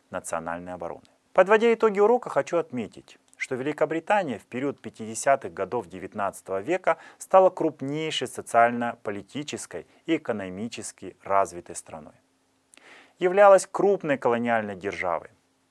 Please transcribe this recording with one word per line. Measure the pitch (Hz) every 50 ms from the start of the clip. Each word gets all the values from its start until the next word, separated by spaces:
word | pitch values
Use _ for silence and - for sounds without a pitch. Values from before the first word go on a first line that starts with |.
| _ -
национальной | - 90 - - 85 82 82 82 85 87 90 90
обороны. | 90 87 85 82 76 - _ _ _ _ _ _
Подводя | - 190 185 190 214 214 233 233
итоги | 226 220 226 220 196 202
урока, | 202 220 247 240 - -
хочу | - 139 139 - 170
отметить, | 170 156 - 127 123 104 - - - - _ - _ _ _ _
что | - - - 135
Великобритания | 117 131 151 151 - 156 143 160 165 - - 208 208 185 139 110 95
в | -
период | _ - 123 143 139 107 _
пятидесятых | - 110 - - 110 110 113 - - 139 139 135 - 95 85
годов | 98 98 92 123 120 95
девятнадцатого | 82 92 92 95 92 - 104 101 95 - - - 92 95 98
века | 101 139 180 185 - 170 156 - - - - -
стала | - - - 190 190 -
крупнейшей | 185 - 165 156 151 - 139 135 147 156 160 156 147 - 131
социально-политической | 117 - - - - - 117 117 120 120 120 120 120 - _ - 110 101 101 98 _ - 139 147 - 120 104 - - - - - _ _ _ -
и | - 165
экономически | 151 - - 113 104 95 92 92 98 110 117 - 113 104 - - - 95 92 - _
развитой | - 95 98 98 95 92 87 87 - - 82
страной. | - - - - 80 76 - _ _ _ _ _ _ _ _ _ _ _ _ - _ _ - - - - _ _ -
Являлась | 175 185 180 202 208 196 196 185 - -
крупной | - - 185 202 196 185 - 151 139 123
колониальной | - 123 117 117 120 120 117 113 107 104 101
державой. | 90 87 98 87 85 92 90 82 76 - - _ _ _ _ _ _ _ _